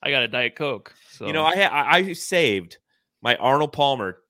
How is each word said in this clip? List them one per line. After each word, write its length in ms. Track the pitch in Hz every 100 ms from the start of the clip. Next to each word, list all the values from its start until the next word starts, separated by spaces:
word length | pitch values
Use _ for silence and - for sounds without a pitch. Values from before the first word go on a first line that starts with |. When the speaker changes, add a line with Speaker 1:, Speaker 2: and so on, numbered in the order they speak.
Speaker 1:
I 80 | -
got 120 | 139
a 40 | 117
Diet 280 | 123 120 -
Coke. 380 | 120 107 - _ _
So. 160 | - -
Speaker 2:
You 60 |
know, 100 | 156 156
I 100 | 175
ha-, 140 | 196 147 139
I, 60 | 170
I 160 | 190
saved 640 | 165 - 180 151 98 87 - _ _ _ _
my 140 | 117 120
Arnold 340 | 123 139 151
Palmer 440 | - 143 131 98 92 _